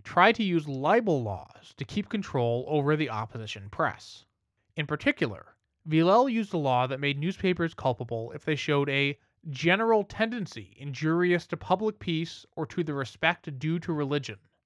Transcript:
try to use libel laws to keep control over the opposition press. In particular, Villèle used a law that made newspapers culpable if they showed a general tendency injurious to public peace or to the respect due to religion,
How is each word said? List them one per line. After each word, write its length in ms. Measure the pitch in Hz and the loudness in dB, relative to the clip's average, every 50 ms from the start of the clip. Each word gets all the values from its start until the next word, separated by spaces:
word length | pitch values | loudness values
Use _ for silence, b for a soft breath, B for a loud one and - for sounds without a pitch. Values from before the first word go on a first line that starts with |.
| - | -18
try 280 | - - 175 180 220 | -2 4 6 6 6
to 120 | 226 - 214 | 6 4 2
use 240 | 190 175 165 151 151 | 0 2 0 0 -2
libel 540 | 139 131 135 156 202 240 233 202 160 135 120 | -4 -2 2 2 4 4 4 2 2 2 0
laws 500 | 104 95 87 - - - - - - - - | -2 -4 -6 -8 -14 -20 -20 -20 -20 -14 -12
to 80 | 127 | -10
keep 240 | - - 196 202 - | -6 -4 -6 -4 -4
control 560 | - 208 185 - - 135 120 117 117 123 131 - | -4 -6 -4 -4 -2 0 0 2 0 0 -2 0
over 280 | 156 147 139 143 156 | 0 2 2 2 2
the 140 | 151 156 120 | 2 0 -2
opposition 600 | 110 107 107 107 - 117 110 107 - 104 98 101 | -4 -4 -6 -6 -8 -10 -10 -10 -12 -12 -12 -10
press. 560 | - - 160 139 - - - - - - - _ _ _ _ _ _ _ _ _ _ | -4 -2 -2 -2 -2 -4 -12 -20 -20 -20 -20 _ _ _ _ _ _ _ _ _ _
In 120 | 160 151 143 | -6 -4 -4
particular, 680 | 151 147 - 277 285 - 156 120 98 - - - - _ _ _ _ _ _ 156 | -4 0 0 0 0 2 0 -2 -2 -6 -14 -20 -20 _ _ _ _ _ _ 0
Villèle 440 | 156 160 165 180 196 233 262 277 | 2 4 6 6 6 6 6 4
used 220 | 226 226 214 - - | 2 0 -2 -2 -2
a 40 | 165 | -2
law 300 | 143 135 127 123 127 127 | 0 2 2 2 2 0
that 120 | 135 135 | -2 -2
made 200 | 143 143 143 143 | -2 -2 -2 -2
newspapers 540 | 151 180 190 - - 185 180 175 170 160 - | -2 -4 -4 -2 0 0 0 0 0 -2 -4
culpable 580 | - - 135 120 - 123 117 117 113 113 - - | -2 -2 -2 0 -2 -4 -6 -6 -6 -6 -8 -10
if 120 | 143 - | -8 -4
they 100 | - 156 | -2 -2
showed 340 | 139 - - 147 143 143 139 | -2 0 2 2 2 2 2
a 280 | 135 139 139 139 143 - _ _ _ _ - 165 | 2 0 0 0 -2 -6 _ _ _ _ -14 -12
general 540 | 139 127 156 170 185 208 226 226 226 214 196 | -8 -2 2 2 4 4 4 4 4 2 2
tendency 720 | - - - 220 226 240 240 185 - - 123 98 92 - - | 0 -2 -2 -2 -2 -2 -4 -6 -8 -10 -12 -14 -14 -16 -12
injurious 640 | 135 143 131 123 151 156 165 175 180 175 175 170 - - | -10 -10 -6 -4 -2 0 2 2 2 2 2 0 0 -4
to 100 | - - | -8 -8
public 420 | - - 185 190 220 214 208 - | -2 0 0 0 0 -2 -4 -4
peace 460 | - 185 165 156 160 160 - - - _ _ | -4 -2 -2 -2 -2 -4 -8 -12 -20 _ _
or 100 | - 156 | -8 -8
to 180 | - - - 170 | -4 -2 -2 -2
the 100 | 151 147 | -2 -2
respect 640 | 139 139 - - - - 160 175 - - 165 143 127 | -4 -4 -6 -4 0 2 2 2 0 -4 -10 -8 -4
due 180 | 139 156 165 175 | -2 -2 -2 -2
to 140 | - 185 165 | -2 -4 -2
religion, 440 | 147 147 135 147 147 131 - 107 - _ _ _ _ _ | -2 -2 0 -2 -2 -2 -4 -10 -14 _ _ _ _ _